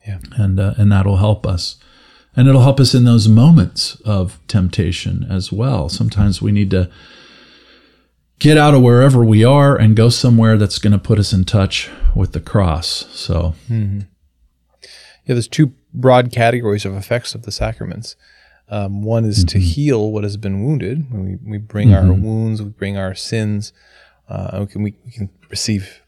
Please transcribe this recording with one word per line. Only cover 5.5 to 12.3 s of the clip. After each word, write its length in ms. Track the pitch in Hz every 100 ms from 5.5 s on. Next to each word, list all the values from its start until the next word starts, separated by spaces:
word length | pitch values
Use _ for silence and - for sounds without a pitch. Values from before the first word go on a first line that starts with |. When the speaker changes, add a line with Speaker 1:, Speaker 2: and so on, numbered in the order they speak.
Speaker 2:
well. 380 | 95 127 117 73
Sometimes 520 | - 113 98 101 95
we 120 | 104
need 180 | 104 101
to 180 | 95 92 _ - - _ _ _ _ _ _ _ _ _ _ _ _
get 180 | 147 151
out 160 | 151
of 80 | 143
wherever 420 | 123 120 135 131
we 200 | 113 107
are 320 | 117 143 143 135
and 200 | 110 110
go 100 | 113
somewhere 480 | 120 127 117 113 110
that's 220 | 101 -
gonna 180 | 107 101
put 220 | - 107
us 140 | 98
in 100 | 95
touch 460 | 92 104 95 - - - - -
with 160 | 98